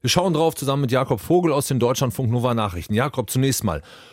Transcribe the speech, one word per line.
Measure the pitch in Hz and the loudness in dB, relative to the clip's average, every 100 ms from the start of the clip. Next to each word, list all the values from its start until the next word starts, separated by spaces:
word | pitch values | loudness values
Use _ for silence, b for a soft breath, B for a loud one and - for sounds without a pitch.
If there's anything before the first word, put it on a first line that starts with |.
Wir | 123 | 0
schauen | - 185 | 0 2
drauf | 156 165 156 | 2 0 0
zusammen | 135 139 | -2 -2
mit | 139 | 0
Jakob | 127 131 117 | 0 0 -2
Vogel | - 175 170 | 2 2 4
aus | 139 - | 0 0
den | 131 | 0
Deutschlandfunk | 120 127 131 - 127 | 2 2 -2 0 -2
Nova | 123 123 | 0 0
Nachrichten. | 117 104 87 - | 0 -2 -4 -4
Jakob, | 104 139 - 117 | 0 0 -2 -4
zunächst | 131 135 127 | 0 0 0
mal. | 110 76 B B B | -2 -4 B B B